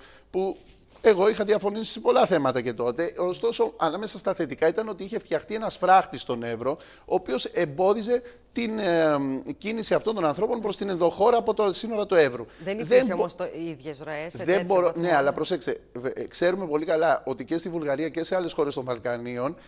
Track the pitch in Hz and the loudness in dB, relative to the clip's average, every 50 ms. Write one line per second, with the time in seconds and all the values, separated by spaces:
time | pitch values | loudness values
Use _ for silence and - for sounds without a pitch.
0 | - - - - _ _ - 185 190 190 - - - - - _ _ _ - - | -12 -20 -20 -20 _ _ -2 -2 -2 -2 -4 -6 -14 -20 -20 _ _ _ -14 2
1 | - 233 208 185 220 214 214 180 208 196 214 202 190 202 202 220 226 - - 220 | 4 4 6 6 4 2 2 0 0 0 0 2 0 -2 -4 -4 -6 -8 -8 0
2 | - 240 240 - 175 147 185 156 139 131 127 127 117 123 113 117 120 123 117 135 | 2 4 4 6 4 4 4 2 2 2 0 0 -2 -2 -4 -2 -2 -2 0 0
3 | 170 170 - - 180 180 180 180 - 233 226 - 233 220 - - 160 156 151 190 | -2 -4 -2 -2 -2 -2 -2 -2 -2 -2 0 0 -2 -2 0 0 -2 0 0 -2
4 | 220 202 - 190 - 202 185 - 170 131 143 - 160 160 170 214 220 220 202 170 | -6 -8 -10 -6 -4 -4 -2 -2 -4 -6 -2 2 2 2 2 0 -4 -6 -8 -10
5 | 190 196 226 196 - - 170 147 - - 214 220 226 190 - - 185 180 185 190 | -10 -8 -8 -8 -4 -4 -4 -4 -4 -6 -6 -6 -6 -6 -4 0 4 6 6 6
6 | 180 - - 131 - - 127 117 117 117 117 110 120 131 151 - - - - - | 6 2 -4 -10 -6 -4 -4 -4 -4 -6 -6 -2 -2 -2 -4 -4 -8 -16 -20 -20
7 | _ - - 180 180 - 254 254 - - - 170 175 151 135 131 185 190 208 233 | _ -2 -2 -2 0 -2 -4 -4 -4 -4 -2 -2 -2 -2 0 2 2 2 2 2
8 | 202 226 247 247 247 - - - _ _ _ 240 233 220 220 220 208 175 170 165 | 0 0 -2 -2 -2 -6 -16 -20 _ _ _ -4 -4 -4 -4 -2 0 2 4 4
9 | 160 156 147 143 139 135 131 131 - - 143 - - 208 220 226 214 - 180 151 | 4 4 2 2 0 -2 -4 -4 -6 -8 -10 -8 -8 -6 -6 -6 -2 0 0 0
10 | - 214 226 208 170 151 139 165 208 208 240 233 208 208 185 - 202 202 185 165 | 0 0 -2 0 0 0 0 0 -2 -2 -2 -2 -4 -6 -4 -4 -4 -4 0 2
11 | 175 170 165 - 202 240 240 233 226 226 214 214 214 202 175 - - 220 233 208 | 2 2 2 4 4 4 4 4 2 0 0 2 0 0 0 -2 -6 -4 -4 -4
12 | 208 - 196 170 151 131 120 120 113 - - - 165 185 202 214 233 151 240 254 | -2 4 6 6 6 6 2 -2 -10 -12 -16 -12 -8 -8 -6 -6 0 4 4 6
13 | 262 226 180 170 214 170 160 175 180 - - 151 165 170 156 127 131 156 147 131 | 6 4 2 0 -2 -2 -4 -6 -8 -8 -8 -8 -8 -8 -10 -10 -10 -12 -12 -10
14 | 156 151 156 147 156 175 - - 185 160 180 196 175 180 196 185 180 170 165 165 | -10 -8 -8 -8 -8 -10 -10 -4 0 2 2 2 2 2 2 4 4 2 2 0
15 | 170 180 165 143 139 143 139 143 156 - 185 151 - 147 123 - - _ - 123 | 2 4 4 4 4 2 0 0 -2 -2 -4 -4 -2 -4 -6 -6 -8 _ -12 -8
16 | 120 135 - - 120 - - - 175 175 185 196 190 160 147 151 160 156 165 160 | -6 -6 -6 -6 -8 -10 -4 0 2 2 2 0 -2 -2 -2 -2 0 0 0 2
17 | 160 160 135 - - 131 135 113 131 113 165 165 - 190 165 170 151 147 139 135 | 4 2 2 2 0 -4 -6 -6 -4 -4 -4 -4 -4 -6 -6 -4 -2 -2 -2 -2
18 | 160 156 131 165 160 - 190 185 175 165 - - 151 143 139 143 123 127 123 113 | -2 -4 -4 -6 -4 -2 -2 -2 -2 -2 -2 -2 -2 -2 -2 -4 -6 -6 -6 -4
19 | 104 123 120 120 120 123 123 120 123 143 180 - - | -4 -4 -4 -4 -6 -6 -6 -4 -4 -6 -6 -10 -16